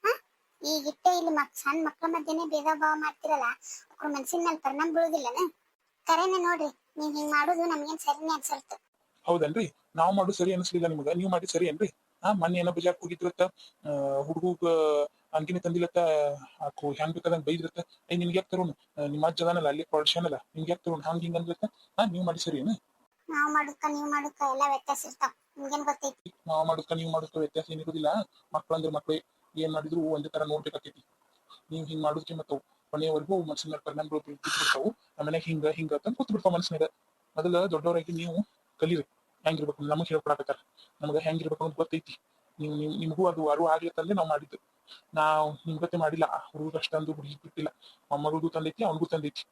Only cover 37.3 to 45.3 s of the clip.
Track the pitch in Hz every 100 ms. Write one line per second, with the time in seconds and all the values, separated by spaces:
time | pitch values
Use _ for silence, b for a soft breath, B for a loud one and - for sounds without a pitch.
37.3 | - 165 175 190 165 165 170 160 170 170
38.3 | 170 208 _ _ _ 165 170 - _ _
39.3 | _ 156 160 147 147 147 151 170 156 151
40.3 | 147 143 135 _ _ b _ 147 151 165
41.3 | 160 151 156 160 151 160 165 - - _
42.3 | _ _ - 151 151 151 156 160 156 185
43.3 | 165 151 147 165 160 165 - 165 196 160
44.3 | 147 147 - _ _ _ B _ 156 156